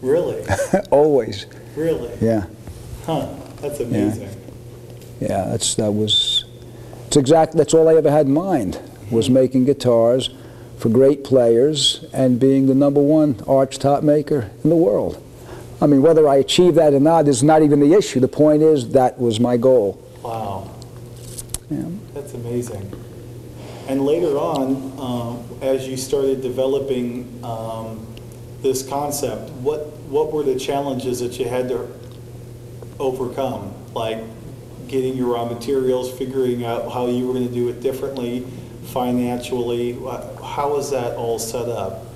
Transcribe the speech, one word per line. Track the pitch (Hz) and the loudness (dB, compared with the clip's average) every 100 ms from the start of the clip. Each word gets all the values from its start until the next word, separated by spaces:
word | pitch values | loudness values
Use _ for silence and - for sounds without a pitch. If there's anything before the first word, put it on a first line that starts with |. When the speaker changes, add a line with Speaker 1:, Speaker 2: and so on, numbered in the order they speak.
Speaker 1:
Really? | 127 523 - - - - 554 | 2 0 0 -6 -4 -4 0
Speaker 2:
<laughs> | 190 - | 0 4
Always. | 139 151 143 113 98 - - - - | 4 6 4 0 -8 -12 -18 -14 -6
Speaker 1:
Really? | 165 - - - | -2 -2 -6 -2
Speaker 2:
Yeah. | 113 113 95 - - - - - - | 0 0 -2 -12 -18 -16 -16 -14 -6
Speaker 1:
Huh. | 151 127 - - - | -4 -4 -10 -16 -10
That's | 143 147 | -10 -6
Speaker 2:
Yeah. | 120 | -4
Speaker 1:
amazing. | 110 104 110 - - - - - - - - - - | 0 0 -2 -10 -14 -16 -18 -18 -18 -18 -20 -18 -8
Speaker 2:
Yeah, | - 98 95 | -4 -2 -2
that's, | 113 - - | -2 -2 0
that | 107 | 0
was, | 104 107 - - - - - - - - - - | 0 2 2 2 0 -2 -16 -20 -18 -18 -18 0
it's | 151 | 2
exact-, | 131 160 160 165 | 6 4 4 2
that's | 143 | 4
all | 160 160 | 6 6
I | 160 | 6
ever | 147 | 6
had | 147 139 | 4 4
in | |
mind, | 143 190 160 95 - - - 104 | 2 2 -2 -2 -6 -12 -18 -2
was | 113 113 | 0 4
Speaker 1:
Hmm. | |
Speaker 2:
making | 131 131 131 127 | 4 6 4 4
guitars | 139 123 117 113 131 120 - - - - - | 2 4 6 6 4 0 -10 -20 -20 -20 -4
for | 120 | 2
great | 113 135 147 | 6 6 4
players | - 131 117 117 139 151 - - - | 2 4 6 6 4 2 0 -2 -6
and | 135 131 123 | 0 2 4
being | 135 135 135 | 4 6 4
the | 135 | 4
number | 143 139 | 4 4
one | 143 156 151 120 - | 4 4 4 0 0
arch | 135 135 - | 2 2 0
top | 143 143 | 0 2
maker | 151 147 147 147 104 - | 4 2 2 -2 -2 -2
in | 151 | 2
the | 165 | 4
world. | 180 196 95 - - - - - - - | 4 2 -2 -6 -16 -20 -18 -16 -16 0
I | 151 | 4
mean, | 139 | 6
whether | 147 160 151 | 6 6 6
I | 139 | 4
achieve | 135 - 180 160 | 4 4 6 6
that | 156 | 6
or | 139 | 6
not | 147 165 147 | 4 4 4
is | 127 | 4
not | 147 156 | 6 6
even | 156 143 | 6 6
the | 143 | 6
issue. | 196 - 131 | 6 4 2
The | 127 | 0
point | - - 151 | 4 4 6
is, | 156 156 113 | 6 4 4
that | 131 127 - | 4 2 2
was | 120 110 | -2 2
my | 120 123 | 2 4
goal. | 127 127 101 - - - | 6 6 4 -2 -16 -14
Speaker 1:
Wow. | 117 113 107 98 95 - - - - - - - - - - | -10 -8 -8 -8 -12 -16 -18 -18 -18 -16 -16 -14 -14 -16 -10
Speaker 2:
Yeah. | 143 165 185 - | -8 -8 -10 -12
Speaker 1:
That's | 147 139 | -14 -12
amazing. | 120 117 120 117 104 98 - - - - - - - - - - | -12 -8 -6 -6 -10 -12 -14 -16 -18 -18 -18 -18 -16 -16 -16 -6
And | 135 139 | -2 0
later | 160 175 139 | 0 0 0
on, | 170 143 131 135 - - | -2 -2 -2 -4 -6 -10
um, | 131 123 120 123 - - | -6 -6 -6 -10 -12 -8
as | 135 131 131 | -2 -2 -2
you | 127 | -8
started | - 143 135 131 | -4 0 0 0
developing, | 127 120 131 139 135 123 120 123 120 120 | -4 -2 0 0 -2 -4 -4 -6 -10 -12
um, | 120 113 113 113 113 110 - - - - - - | -10 -8 -8 -8 -10 -12 -14 -16 -16 -18 -18 -4
this | 135 127 - | -2 -2 -4
concept, | 143 147 139 127 107 - 131 | -4 -4 -4 -4 -6 -10 -6
what, | 127 151 151 - - | -4 -4 -8 -14 -4
what | 139 151 | -2 0
were | 151 | 0
the | 131 127 | -2 -2
challenges | - 139 143 123 123 120 | -2 -4 -2 -4 -4 -4
that | 123 - | -6 -6
you | 120 | -4
had | 127 123 | -2 -2
to | 120 - - - - - - - - - - - - | -4 -6 -14 -18 -18 -18 -18 -18 -18 -18 -18 -18 -4
overcome? | 135 123 123 120 135 117 101 - - | -4 -2 -6 -4 -4 -4 -10 -14 -12
Like | 120 113 113 113 - - - - - - | -6 -6 -6 -10 -16 -16 -16 -18 -16 -6
getting | 135 127 127 | -4 -2 -2
your | 123 120 | -2 -2
raw | 117 | -4
materials, | 120 - 135 127 127 123 | -6 -2 0 2 0 -2
figuring | - 131 135 127 120 120 | -8 -6 -2 0 -2 -4
out | 117 117 | -4 -4
how | 123 123 | -4 -2
you | 123 127 | -2 -2
were | |
gonna | 127 123 | -2 -4
do | 120 120 | -2 -4
it | 120 | -2
differently, | 135 127 139 135 120 123 123 - - - - | -4 -4 -6 -6 -6 -6 -8 -14 -16 -16 -8
financially. | 131 123 123 123 123 - 127 120 120 120 | -4 -2 0 -2 -4 -6 -4 -2 -2 -4
Wha-, | 123 127 120 - - | -6 -10 -10 -12 -14
how | - - 147 | -10 -4 -2
was | 147 - | -2 -2
that | 135 120 - | -4 -4 -4
all | 117 113 | -4 -4
set | - 127 117 | -4 -6 -6
up? | 113 92 - - | -6 -6 -8 -14